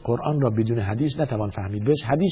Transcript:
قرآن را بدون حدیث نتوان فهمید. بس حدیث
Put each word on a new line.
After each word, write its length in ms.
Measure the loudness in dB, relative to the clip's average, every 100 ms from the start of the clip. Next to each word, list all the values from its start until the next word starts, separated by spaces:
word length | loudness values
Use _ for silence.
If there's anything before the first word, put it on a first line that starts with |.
قرآن 380 | -2 -2 0 2
را 80 | 2
بدون 300 | 2 2 0
حدیث 400 | 0 0 0 0
نتوان 300 | -2 -2 -4
فهمید. 360 | -4 -6 -2 0
بس 180 | 0 0
حدیث 260 | 0 0